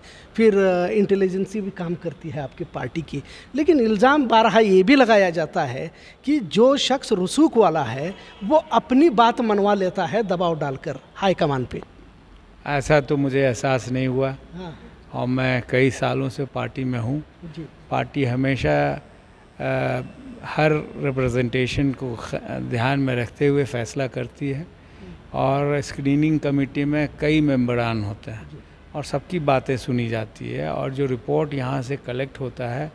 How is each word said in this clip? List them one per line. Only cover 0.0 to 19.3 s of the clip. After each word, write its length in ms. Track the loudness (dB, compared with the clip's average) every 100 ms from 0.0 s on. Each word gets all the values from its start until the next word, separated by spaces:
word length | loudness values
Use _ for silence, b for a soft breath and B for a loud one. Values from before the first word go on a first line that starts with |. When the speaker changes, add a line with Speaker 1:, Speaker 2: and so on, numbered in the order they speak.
| B B B 2
Speaker 1:
फिर, 220 | 4 6
अ, 300 | 4 2 0
इंटेलिजेंसी 760 | 0 2 2 0 -2 -4 -6
भी 80 | -8
काम 260 | -8 -6 -6
करती 340 | -8 -10 -10
है 120 | -10
आपकी 220 | -10 -10
party 380 | -12 -10 -8 -8
की। 220 | -8 -10 -12 B B -2
लेकिन 240 | 2 4
इल्ज़ाम 480 | 4 4 4 4 4
बारहा 320 | 4 6 6
ये 240 | 6 6
भी 120 | 8 6
लगाया 340 | 6 6 4
जाता 340 | 0 -2 -2
है 280 | -2 -4 -8 -12 B B
कि 160 | -2 -2
जो 380 | 0 4 6 4
शख्स 360 | 2 -2 0
रसूख 440 | 0 2 4 4 6
वाला 260 | 4 4
है 320 | -2 -4 -6 -8 B B
वो 120 | 2 2
अपनी 540 | 4 0 4 6 6
बात 320 | 6 4 4
मनवा 320 | 0 2 2
लेता 320 | 2 0 -2 -2
है 180 | -2
दबाव 360 | 0 0 0 -2
डालकर 400 | -4 -6 -8 -12 -14 -2
हाई 180 | 0
कमान 320 | 2 0 0 -4
पे। 160 | -8 -14 -20 -20 -20 -20 -20 -20 -14 -4
Speaker 2:
ऐसा 340 | -2 4 2
तो 160 | 4 0
मुझे 240 | 0 2
एहसास 500 | 2 0 0 -2 -2
नहीं 160 | -2 -2
हुआ। 280 | 0 -2 -4 -14
Speaker 1:
हाँ। 260 | -16 -14 -16 -20 -20 -14
Speaker 2:
और 140 | -6 -2
मैं 360 | 0 0 -2 0
कई 220 | 2 2
सालों 380 | 2 -2 -2 -4
से 160 | -6 -8
party 380 | -6 -8 -6
में 160 | -4 -4
हूँ। 240 | -4 -6 -8 -16 -16
Speaker 1:
जी। 220 | -14 -16 -18 -6
Speaker 2:
Party 320 | -4 -4 -2
हमेशा, 800 | -2 0 0 0 0 0 0 -4 -10 -20 -20